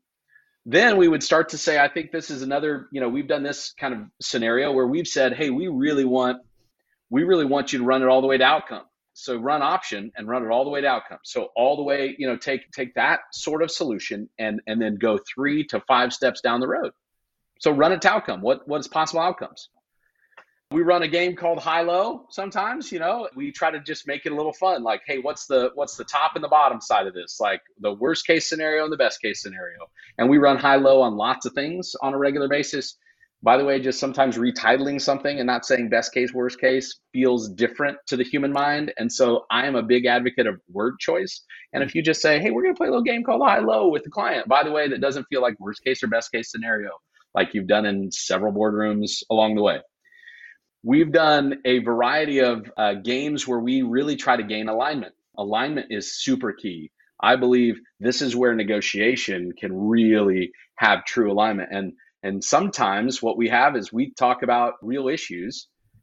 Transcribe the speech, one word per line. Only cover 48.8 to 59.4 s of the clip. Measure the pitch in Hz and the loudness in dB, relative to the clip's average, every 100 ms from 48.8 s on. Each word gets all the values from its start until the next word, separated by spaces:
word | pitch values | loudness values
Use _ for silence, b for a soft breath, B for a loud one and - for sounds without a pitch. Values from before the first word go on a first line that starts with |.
| 107 104 104 - - | 0 -2 -2 -6 0
along | 110 110 107 | 2 4 4
the | |
way. | 104 78 - _ B B B B B B _ _ | 2 0 -6 _ B B B B B B _ _
We've | 113 143 160 | 2 4 4
done | 156 156 147 139 139 | 4 4 4 2 0
a | 127 127 | 2 2
variety | 113 117 120 151 151 139 | 2 0 2 2 0 2
of, | 123 117 104 - | 2 2 -6 -2
uh, | 107 101 | 0 0
games | 104 127 147 147 127 | -2 -2 -2 -4 -2
where | 120 | -2
we | 117 131 | 0 0
really | 123 120 147 143 | 0 0 0 0
try | - 123 | 0 0
to | |
gain | 104 107 110 | 0 -6 -2
alignment. | 110 139 214 101 - _ - | -2 -2 -4 -8 -14 _ -10
Alignment | - 110 135 151 - | -4 -2 -2 -4 -6
is | 104 - - | -8 -8 -6
super | - 131 120 | -2 -2 -2
key. | 98 107 85 78 _ _ - | -6 -10 -10 -14 _ _ -2
I | 107 127 | 2 2
believe | 123 123 120 110 b _ | 4 4 4 0 b _
this | 107 123 | -4 -2
is | 139 120 | -2 0
where | 123 113 | 2 2
negotiation | 104 104 - 101 107 127 - 95 | 0 -2 -2 0 0 0 -2 -6